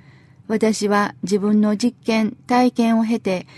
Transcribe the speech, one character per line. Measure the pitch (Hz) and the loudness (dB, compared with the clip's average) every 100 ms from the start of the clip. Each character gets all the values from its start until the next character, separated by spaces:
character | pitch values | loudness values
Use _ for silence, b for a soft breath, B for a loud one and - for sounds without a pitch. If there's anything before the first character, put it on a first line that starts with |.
| b b b b - | b b b b -6
私 | 220 220 214 208 | -2 0 0 0
は | 202 208 - | 0 0 -4
自 | 180 202 | -4 -2
分 | 208 214 | 2 2
の | 208 208 | 2 0
実 | 240 - - | -2 -4 -4
験、 | 220 214 - - | -2 -2 -6 -2
体 | 247 247 | 2 2
験 | - 226 226 | 2 0 0
を | |
経 | 220 233 | 0 -2
て、 | 196 185 - | -2 -6 -8